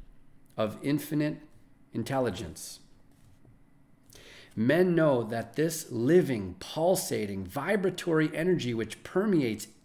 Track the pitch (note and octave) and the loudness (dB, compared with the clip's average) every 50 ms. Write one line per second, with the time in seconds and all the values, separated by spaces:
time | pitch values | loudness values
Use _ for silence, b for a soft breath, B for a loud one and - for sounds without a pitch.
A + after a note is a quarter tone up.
0 | - - - - - - - - - - - - A2 G#2+ - - - C#3 D3+ D3 | -16 -20 -20 -20 -20 -20 -20 -20 -20 -12 -4 -4 -4 -4 -4 -4 -4 -2 -2 -2
1 | - - D3+ D3+ D3 D3+ D#3 - - - - - - - - _ - _ - A#2 | -2 -2 -2 -2 -2 -2 -4 -8 -14 -20 -20 -20 -20 -20 -20 _ -18 _ -8 -6
2 | A2+ A#2 C#3 C3+ B2+ A2+ F#2 F2+ F2 D#2+ D#2 - - - - - - - - - | -4 -2 -2 0 0 -2 -2 -6 -8 -10 -12 -12 -14 -16 -16 -18 -20 -20 -20 -20
3 | - - - _ - - - - - - - - - _ - - - _ - _ | -20 -20 -20 _ -20 -20 -20 -20 -20 -20 -20 -20 -20 _ -20 -20 -20 _ -20 _
4 | _ - B B B B B B B B B G#2 A2 B2 C#3+ F3 F#3 F#3 E3+ E3 | _ -20 B B B B B B B B B 0 2 4 4 4 4 4 4 4
5 | D#3+ D3+ C3+ A#2+ A2+ G#2+ A#2+ A#2 A2 - - - D#3 E3 E3 - - - B2+ A2+ | 4 4 4 2 0 -2 -4 -6 -6 -6 -2 -2 0 0 -2 -4 -8 -6 -4 0
6 | A#2 C3 E3 F#3 D#3 C3+ C3 G#2+ G2 F2+ D#2 - - - - D3+ D#3+ F3+ F#3+ F3 | 2 6 6 6 6 4 0 -2 -4 -6 -8 -12 -12 -8 -4 0 2 2 2 2
7 | - - - A2+ G#2+ G2+ G2+ G2 F#2+ F2+ - C#3 C#3 F3+ G#3+ G#3 F#3 F#3 F3+ - | 0 -2 -4 -4 -4 -4 -6 -6 -8 -6 -6 -6 -2 -2 0 0 0 -2 -2 -2
8 | - F3 D#3+ D#3 D#3 D3+ - D3+ E3 F#3 F3+ D3 A#2+ B2 A#2 A2 A2 G#2+ - - | -2 0 2 2 2 2 0 0 2 2 2 2 0 -2 -2 -2 -4 -6 -8 -16
9 | - - - F#3 G#3 A3 F#3+ D#3+ C3+ A#2 G#2+ G#2+ - - - - | -10 -4 0 0 2 4 4 4 2 2 -2 -4 -8 -14 -18 -16